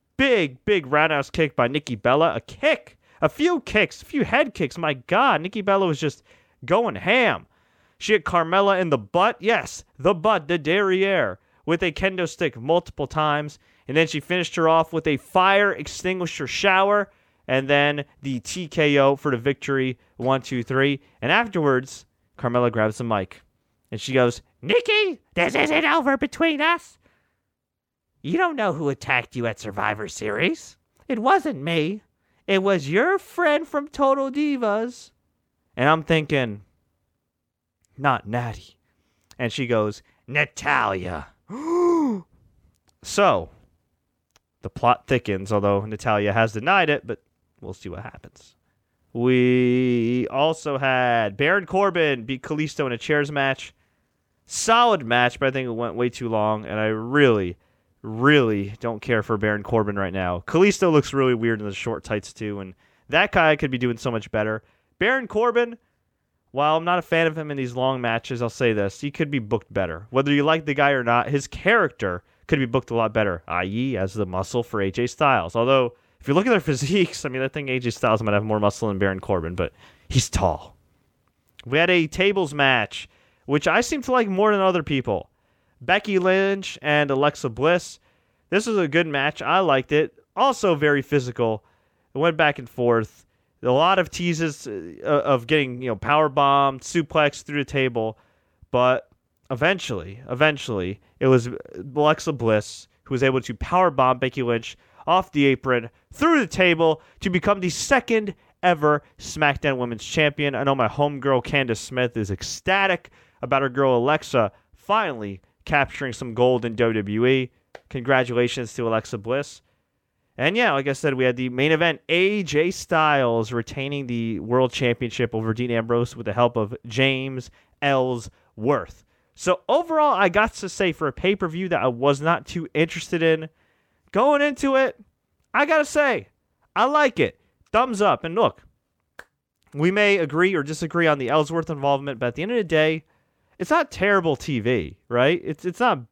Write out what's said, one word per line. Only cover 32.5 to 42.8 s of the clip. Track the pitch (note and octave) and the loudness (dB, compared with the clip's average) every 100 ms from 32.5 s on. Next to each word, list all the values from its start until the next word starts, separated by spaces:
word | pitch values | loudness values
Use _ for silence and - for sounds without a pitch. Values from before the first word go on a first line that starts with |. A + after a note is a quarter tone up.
| G3 | 0
was | F#3+ F#3 C3+ | 2 0 0
your | F3 D#4 G4 | 0 2 0
friend | - - E4+ D4 E4 | -4 -2 0 0 -2
from | D4 C#4+ | -6 -8
Total | - C#4 C4+ C4+ | -2 0 2 -2
Divas." | C4 D4+ C4+ A3+ G#3 A#3 B3 - _ _ _ _ _ _ - | -2 -2 -2 -2 -2 -4 -10 -20 _ _ _ _ _ _ -2
And | C3+ | 2
I'm | D#3+ | 2
thinking, | D3+ D#3+ D3+ D3 A#2+ G2+ - _ _ _ _ _ _ _ _ _ _ _ _ - | 2 -2 0 -2 -2 -8 -16 _ _ _ _ _ _ _ _ _ _ _ _ -4
"Not | C#3 A#2+ G2+ | 0 0 -2
Natty." | A#2+ A#2+ G#2 - _ _ _ _ _ _ - | -6 -6 -10 -16 _ _ _ _ _ _ -6
And | B2 | -6
she | B2+ B2 | -4 -2
goes, | A2+ G#2+ - _ _ - | 0 0 -4 _ _ -6
"Natalya." | C#3+ D3 - D3 C3+ A2 F#2+ F2 E2+ - _ _ | -4 -4 -4 -2 0 0 -2 -6 -10 -12 _ _
<gasps> | A3+ D#4+ E4+ F4 E4+ D4 G3+ - _ _ _ _ _ | -12 -4 0 2 2 0 -4 -8 _ _ _ _ _